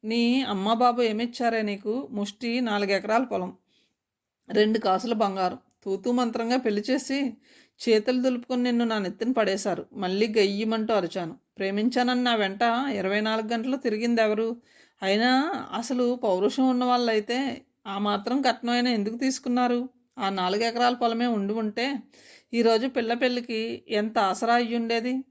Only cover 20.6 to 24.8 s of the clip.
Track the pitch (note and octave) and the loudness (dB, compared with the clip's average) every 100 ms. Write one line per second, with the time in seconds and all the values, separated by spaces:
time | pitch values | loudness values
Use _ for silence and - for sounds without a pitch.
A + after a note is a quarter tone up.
20.6 | A#3 A#3 A#3+ B3 A#3+ A3+ A#3+ A3 G3 A3 | 0 2 2 2 0 0 0 0 -2 -2
21.6 | G#3+ G#3 B3+ C#4 - - - - _ A#3 | -4 -2 -4 -4 -10 -20 -20 -20 _ 2
22.6 | A3+ A3+ C4 B3+ A3+ A#3+ B3+ B3 A#3+ A3 | 4 4 2 -2 -2 0 0 0 -4 -4
23.6 | A3+ A#3 - G#3+ G#3+ A3+ G3 G#3 A3+ A#3+ | -4 -8 -4 -2 0 2 0 0 2 2
24.6 | A#3+ A#3 | 2 -2